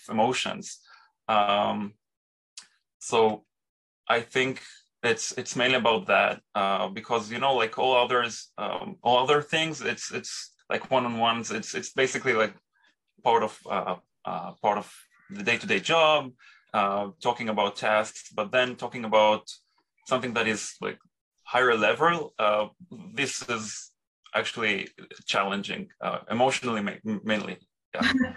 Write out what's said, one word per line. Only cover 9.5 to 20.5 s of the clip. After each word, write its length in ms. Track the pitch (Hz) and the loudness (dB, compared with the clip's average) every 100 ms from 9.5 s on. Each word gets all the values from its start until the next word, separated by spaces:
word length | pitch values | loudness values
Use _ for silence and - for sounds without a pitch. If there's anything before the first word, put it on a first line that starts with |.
| 160 160 147 | -2 -2 -4
it's, 320 | 101 - - | -6 -6 -8
it's 420 | - - - - _ - | -10 -10 -12 -14 _ -6
like, 220 | 110 - | -6 0
one-on-ones, 580 | 131 123 113 113 117 110 | 0 0 0 0 0 -2
it's, 240 | 107 - - | -6 -6 -8
it's 160 | - | -6
basically, 420 | - 131 131 127 | -2 -2 0 0
like, 220 | 110 107 - _ _ _ _ _ _ | 2 0 -2 _ _ _ _ _ _
part 200 | 123 117 | 2 2
of, 140 | 110 - - | 2 -6 -6
uh, 260 | 101 98 90 _ _ 95 | -4 -4 -6 _ _ -10
uh, 260 | 87 90 - | -8 -8 -4
part 180 | 110 101 | 0 0
of 140 | - - - _ - | -2 -16 -20 _ -18
the 140 | 101 | -6
day-to-day 360 | 190 202 - 202 | -2 0 0 -2
job, 500 | - 165 156 151 131 - - - _ | 2 4 6 4 0 -12 -20 -20 _
uh, 340 | 107 98 101 101 - | 0 0 0 -4 -4
talking 260 | 120 120 113 | -2 -2 -2
about 300 | 104 101 - | 0 0 0
tasks, 540 | 113 107 107 - - | 2 2 0 -6 -12
but 180 | - 104 | -8 -2
then 240 | 127 123 120 | 0 0 -2
talking 300 | 120 123 110 | -10 -8 2
about 440 | 107 107 107 - - _ _ _ _ - | 6 6 4 -2 -20 _ _ _ _ -2
something 260 | 127 123 | -2 0
that 140 | 117 | -2
is, 280 | 110 | 0